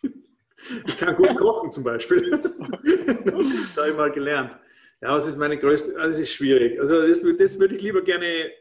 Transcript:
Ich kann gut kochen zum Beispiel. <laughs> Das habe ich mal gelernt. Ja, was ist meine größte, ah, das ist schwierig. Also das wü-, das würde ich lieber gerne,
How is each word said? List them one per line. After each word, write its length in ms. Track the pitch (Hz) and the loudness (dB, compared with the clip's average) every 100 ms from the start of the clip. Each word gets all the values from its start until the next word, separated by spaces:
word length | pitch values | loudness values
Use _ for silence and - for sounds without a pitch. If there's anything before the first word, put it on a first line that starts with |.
| - - - _ _ _ - 233 - | -10 -10 -20 _ _ _ -16 -12 -10
Ich 100 | - | -4
kann 160 | 170 | -2
gut 220 | 151 185 - | 4 4 4
kochen 340 | 214 220 151 | 0 0 -6
zum 140 | 143 | -6
Beispiel. 460 | 123 117 - 359 349 | -4 -4 0 2 2
<laughs> 120 | 302 | -2
Das 1300 | - - - - 294 370 - 240 196 349 277 247 - - | -2 -8 -10 -4 0 0 0 -2 -2 0 -2 -2 -4 -2
habe 140 | 151 | -2
ich 60 | 151 | 0
mal 140 | 147 | -2
gelernt. 480 | 147 143 147 123 - _ _ _ _ | -2 -2 -4 -4 -10 _ _ _ _
Ja, 140 | 117 | -2
was 120 | 147 147 | -2 -2
ist 100 | 143 | -4
meine 200 | 147 147 | -4 0
größte, 380 | 139 147 - - | 2 2 0 -4
ah, 80 | 160 | -2
das 100 | 156 | -2
ist 140 | 139 | -4
schwierig. 460 | - 139 131 120 117 | -2 2 4 4 2
Also 260 | 139 165 160 | 2 4 4
das 160 | 170 | 4
wü-, 140 | 175 170 | 4 4
das 220 | 190 196 | 4 4
würde 180 | 190 - | 0 0
ich 60 | |
lieber 200 | 202 185 | -2 -2
gerne, 480 | 185 175 175 165 160 - | 0 -2 -2 -4 -6 -6